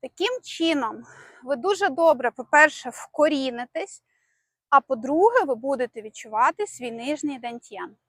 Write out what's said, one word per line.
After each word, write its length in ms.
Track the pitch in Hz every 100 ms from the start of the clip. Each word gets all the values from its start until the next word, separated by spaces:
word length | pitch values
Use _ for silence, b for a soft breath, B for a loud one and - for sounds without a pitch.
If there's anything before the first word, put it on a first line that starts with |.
Таким 400 | 262 _ 403 508
чином 600 | - - 330 302 233 214 233 B B B
ви 120 | 254 269
дуже 340 | 339 403 392
добре, 420 | 269 330 277 247
по-перше, 580 | - 247 294 302 - 254
вкорінитесь, 1120 | - - - 302 302 262 240 247 320 381 - _ _ _ _ _ _ _
а 120 | 277
по-друге, 640 | - 262 254 302 415 480
ви 120 | 339 233
будете 460 | 262 269 247 233
відчувати 680 | 214 - 233 214 254 339 415
свій 240 | - 240
нижній 480 | 226 240 302 294 269
дантьєн. 560 | 240 233 _ 196 180 208